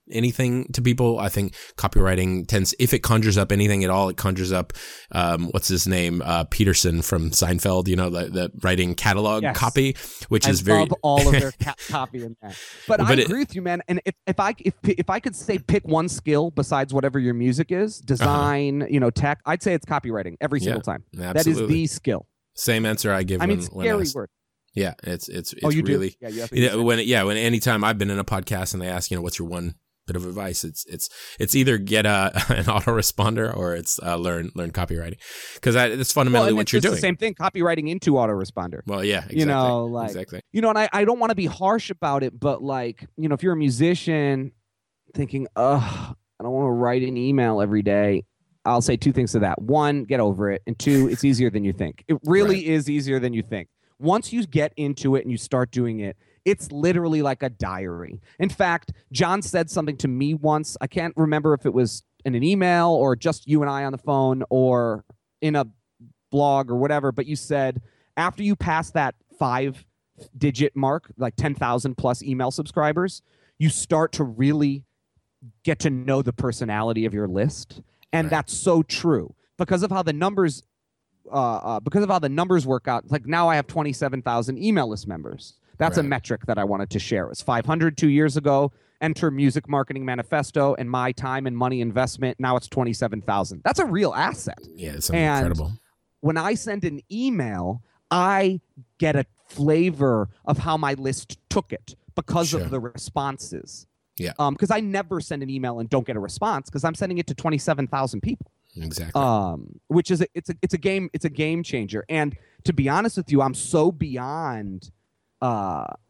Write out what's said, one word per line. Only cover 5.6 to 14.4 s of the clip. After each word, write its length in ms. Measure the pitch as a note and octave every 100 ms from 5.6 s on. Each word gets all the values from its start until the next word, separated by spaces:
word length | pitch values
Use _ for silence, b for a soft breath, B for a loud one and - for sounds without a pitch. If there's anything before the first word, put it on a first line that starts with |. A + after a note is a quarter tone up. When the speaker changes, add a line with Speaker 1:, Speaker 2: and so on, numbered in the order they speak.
| -
Speaker 1:
his 200 | F2+ F#2
name? 360 | F#2 F2 F2 D#2+
Uh, 200 | E2+ D#2+
Peterson 580 | - G2 E2 F2+ E2
from 260 | E2 F2+ E2
Seinfeld, 580 | - F2 F2+ G2+ F#2 F#2
you 80 | F2+
know, 140 | F2+
the, 160 | F2 F2
the 260 | F#2 F2 -
writing 320 | F#2 F#2 F2+ F2
catalog 480 | A2 G2 G#2+ G#2+
Speaker 2:
Yes. 120 | C3+ -
Speaker 1:
copy, 400 | A2+ - C3+ C3+ B B B
which 180 | G#2+ C#3
Speaker 2:
I 20 |
Speaker 1:
is 120 | C3+
very 180 | F#2 -
Speaker 2:
love 140 | D#3 -
all 240 | D3+ C#3+ C#3+
of 40 |
Speaker 1:
<laughs> 80 | C#3+
Speaker 2:
their 120 | C3+
ca-, 240 | - D3+ - -
copy 360 | D3+ C3 B2+
in 120 | A2+ A2+
that. 160 | G#2 - B B B
But 100 | G#3+
Speaker 1:
But 60 | A2
Speaker 2:
I 60 |
Speaker 1:
it 60 | C3 B2
Speaker 2:
agree 140 | A#3+
with 120 | C#4+
you, 80 | F3+
man. 220 | F3 F3 -
And 140 | F3+
if, 120 | F#3+ - -
if 140 |
I, 160 | F#3